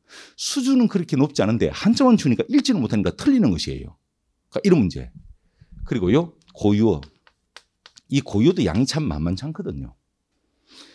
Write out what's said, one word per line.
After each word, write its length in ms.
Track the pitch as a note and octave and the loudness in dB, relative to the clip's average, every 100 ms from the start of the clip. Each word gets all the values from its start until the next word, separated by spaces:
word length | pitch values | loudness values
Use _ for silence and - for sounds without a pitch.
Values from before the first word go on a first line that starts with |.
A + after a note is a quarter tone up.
| _ - - - | _ -20 -20 -12
수준은 500 | - D4 B3+ C4 A3+ | -8 -4 0 2 2
그렇게 280 | F#3 F3 C3+ | 0 -2 0
높지 260 | C#3+ - | 0 0
않은데 260 | A2 A2+ E2+ | 0 0 -2
한자만 440 | - G3+ A#3 B3+ A3 | 0 0 4 4 4
주니까 280 | C#3 G#2+ - | 2 0 0
읽지는 320 | C#4 - G#3 | 0 0 0
못하니까 360 | A2 G#2+ F2 - | 0 0 -2 0
틀리는 340 | D4 C4 D#3 | 0 2 2
것이에요. 460 | D#2+ - C2 - - _ _ _ _ _ | 0 -4 -10 -12 -18 _ _ _ _ _
그러니까 120 | - | -2
이런 160 | G3+ E3+ | 2 4
문제. 320 | F#2 C#2+ A#1+ - - - _ _ _ - | 2 -4 -12 -18 -20 -20 _ _ _ -16
그리고요, 500 | - A#2 F2+ C3 E3+ - _ | -8 -2 2 2 0 -10 _
고유어. 460 | - G#2 G#2 A2 D#2 - _ _ _ _ - _ _ - _ _ | -2 0 4 2 0 -6 _ _ _ _ -20 _ _ -20 _ _
이 120 | C3+ | -4
고유어도 440 | - G2+ C#3 F3+ | -2 2 2 2
양이 220 | G2 F2+ C3+ | 0 0 -2
참 160 | D#3 | -4
만만치 420 | C#3 D2 E2 F#2+ D3 | -6 -4 -4 -6 -8
않거든요. 500 | D#3 F3+ C#2 C2 - _ _ _ _ _ _ _ - - | -10 -12 -12 -14 -18 _ _ _ _ _ _ _ -20 -20